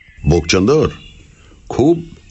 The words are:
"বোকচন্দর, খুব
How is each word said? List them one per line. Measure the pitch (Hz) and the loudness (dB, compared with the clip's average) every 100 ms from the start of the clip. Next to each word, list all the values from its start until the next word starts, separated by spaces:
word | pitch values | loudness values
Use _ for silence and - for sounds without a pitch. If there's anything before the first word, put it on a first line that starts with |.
| - - 73 | -20 -8 0
"বোকচন্দর, | 85 78 95 101 156 117 - - - - - - - - | 0 0 0 2 2 0 -6 -20 -20 -20 -20 -20 -20 -10
খুব | - 156 170 - - - | -2 0 0 -4 -20 -20